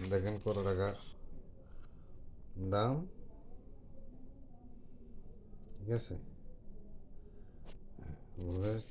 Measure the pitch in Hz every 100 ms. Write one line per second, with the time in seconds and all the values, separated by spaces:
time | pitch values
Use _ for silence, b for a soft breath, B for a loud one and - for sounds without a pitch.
0 | 95 98 98 104 107 101 98 95 98 101
1 | - - - - - - B B B B
2 | B B B - - - 95 98 113 143
3 | 185 - - - - - - - - -
4 | - - - - - - - - - -
5 | - - - - - - - 95 98 117
6 | - 85 - - - - - - - -
7 | - - B B B B B - - -
8 | - 76 - - 90 92 101 110 -